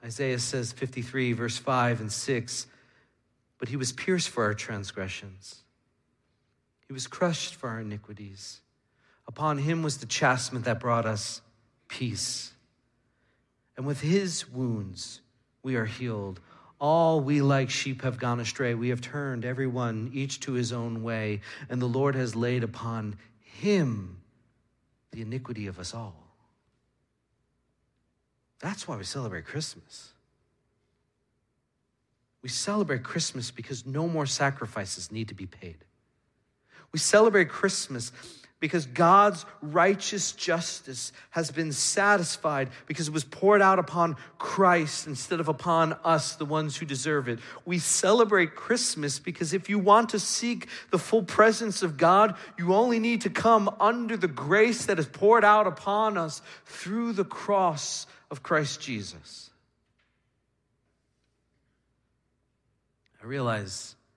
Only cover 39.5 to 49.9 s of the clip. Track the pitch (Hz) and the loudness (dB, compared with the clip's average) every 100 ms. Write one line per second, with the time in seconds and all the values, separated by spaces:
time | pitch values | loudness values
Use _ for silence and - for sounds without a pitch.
39.5 | - 151 160 185 202 - 208 - - - | -14 -2 2 4 2 -2 -4 -6 -4 -2
40.5 | 170 - - - 123 - - - - 160 | -2 -2 -10 -12 -12 -12 -14 -8 -6 -4
41.5 | 143 160 139 - 202 202 202 165 - 160 | -4 -4 -2 0 4 6 4 2 -2 -2
42.5 | 143 131 - - 151 151 156 - - 196 | -2 -2 -8 -2 -2 0 -4 -6 2 6
43.5 | 208 190 185 156 170 170 143 - - - | 8 8 6 2 0 0 -2 -10 -10 -4
44.5 | 175 185 175 151 - 151 131 - 170 160 | 4 6 6 2 -4 -8 -10 -4 -2 -2
45.5 | 143 180 165 156 - 165 156 - - 147 | -2 2 2 2 0 2 2 0 -6 -4
46.5 | 156 156 135 156 135 156 147 127 113 - | -2 -2 -6 -6 -4 -2 -2 -2 -6 -10
47.5 | - - 175 - - 185 233 220 202 160 | -14 -4 -2 0 2 6 6 6 4 4
48.5 | - - 240 - 156 143 139 - - 165 | -2 -2 0 0 -2 -4 -4 -8 -6 -4
49.5 | 190 - 208 185 | -4 -2 2 6